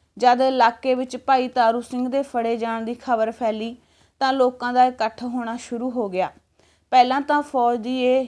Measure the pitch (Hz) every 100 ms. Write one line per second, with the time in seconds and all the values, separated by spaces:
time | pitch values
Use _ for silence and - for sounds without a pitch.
0 | _ - 247 247 262 262 233 240 269 254
1 | 254 247 - 262 254 247 226 233 233 247
2 | 254 262 269 247 233 233 226 226 226 240
3 | - 226 220 226 233 214 226 247 _ _
4 | _ _ 262 269 254 254 247 247 254 254
5 | 220 220 240 247 226 240 - 240 254 247
6 | 202 185 170 - _ _ _ _ _ 254
7 | 254 269 285 294 294 262 240 240 220 254
8 | 247 262